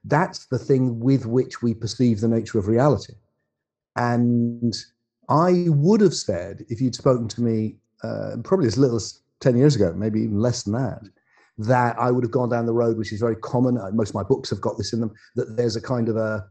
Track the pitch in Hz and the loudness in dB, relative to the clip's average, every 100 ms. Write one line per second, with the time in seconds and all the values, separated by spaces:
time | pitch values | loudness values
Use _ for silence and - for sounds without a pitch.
0 | 104 147 180 - - 123 - 135 127 113 | 0 0 0 -6 -6 -6 0 2 2 0
1 | 123 135 113 123 123 - 120 110 107 - | 2 2 2 -2 -2 -4 -4 -4 -6 0
2 | 123 107 117 113 104 110 98 113 147 123 | 2 2 2 0 0 -2 0 2 4 2
3 | - - _ _ _ _ _ _ _ - | -4 -20 _ _ _ _ _ _ _ -4
4 | 120 120 120 120 117 117 120 110 - _ | 0 2 2 2 0 -2 -4 -4 -14 _
5 | _ _ - 143 175 180 170 143 156 220 | _ _ 0 2 4 2 2 2 4 4
6 | 196 - - 87 92 101 - 113 127 117 | 4 2 -6 -6 -6 -12 -10 -4 -2 0
7 | 143 123 113 - 120 110 110 - _ _ | 2 2 -2 -2 0 0 -2 -6 _ _
8 | 113 107 104 107 117 190 123 104 135 117 | -8 -6 -6 -8 -2 2 2 4 2 2
9 | - - _ _ 135 120 147 123 92 90 | -6 -14 _ _ 2 6 4 6 2 2
10 | 110 107 113 101 120 117 104 113 127 87 | -2 -2 0 0 0 -2 -4 -2 -4 -6
11 | 98 _ _ _ _ - 107 127 120 113 | -16 _ _ _ _ -8 0 2 2 0
12 | 123 123 120 123 123 117 117 117 117 110 | 0 0 0 0 0 0 0 2 2 0
13 | 104 104 117 113 - 123 127 123 95 110 | -4 -2 -2 -2 -2 0 2 0 -2 -2
14 | 104 - 98 135 - 98 113 - 101 113 | -2 -4 -2 -2 -2 -6 -4 -6 -6 -4
15 | 113 - _ 120 113 110 120 107 - 123 | -4 -8 _ -8 -6 -2 -2 -2 -4 -2
16 | 113 110 110 110 98 | 0 -2 -2 -4 -8